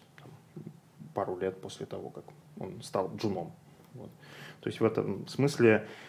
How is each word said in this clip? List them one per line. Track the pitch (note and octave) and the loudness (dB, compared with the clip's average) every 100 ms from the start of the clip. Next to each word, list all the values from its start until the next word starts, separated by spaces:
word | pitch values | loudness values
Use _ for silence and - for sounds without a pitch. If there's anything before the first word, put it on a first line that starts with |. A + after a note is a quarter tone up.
| - - | -18 -20
там, | - - - - - - - - - | -20 -20 -18 -16 -14 -16 -20 -20 -6
пару | G2+ G2 F2+ | -2 -2 0
лет | F#2+ F#2 | -2 -2
после | G2 - - | -8 -10 -8
того, | F#2+ - | -8 -10
как | - - - - - | -12 -16 -20 -18 -10
он | - - | -10 -10
стал | - G2+ F#2 G#2 | -2 0 0 0
джуном. | G#2+ F#2 E2 - - - - | 0 0 -4 -10 -20 -20 -18
Вот. | B2+ - - - - - - | -14 -14 -16 -20 -16 -16 -8
То | - | -6
есть | - | 2
в | A2+ | 4
этом | - G2+ G2 - | 4 0 -2 -4
смысле | - C#3+ C3 A#2 G#2+ - - | 2 2 8 8 8 4 -12